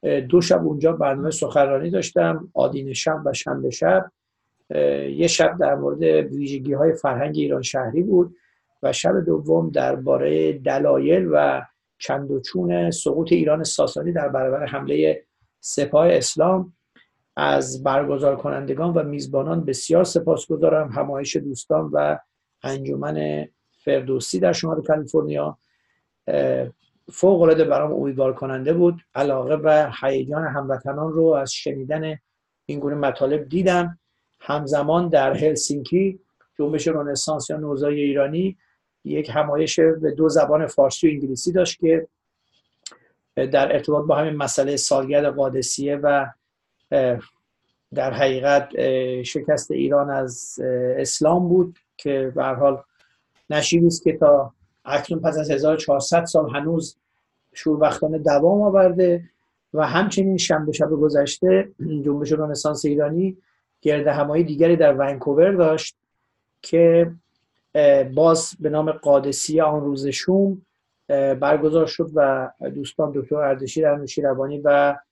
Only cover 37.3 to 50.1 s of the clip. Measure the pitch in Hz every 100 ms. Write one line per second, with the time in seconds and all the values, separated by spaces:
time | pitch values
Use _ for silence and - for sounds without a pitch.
37.3 | 151 - 156 151 135 147 147 143 139 139
38.3 | 160 190 185 _ _ _ _ 143 151 151
39.3 | 151 151 147 156 - 160 160 156 143 160
40.3 | 151 143 151 156 - 156 - 165 147 135
41.3 | 127 - 180 170 - 165 160 165 _ _
42.3 | _ _ _ _ _ - - _ _ _
43.3 | - 135 139 139 151 151 147 147 147 156
44.3 | 151 139 - 139 139 - 139 131 143 147
45.3 | 135 135 131 127 - 143 143 147 143 135
46.3 | - _ _ _ _ _ 143 127 120 -
47.3 | _ _ _ _ _ _ 131 131 127 135
48.3 | 131 139 143 143 - 135 131 127 127 123
49.3 | 147 - 147 - 131 135 143 143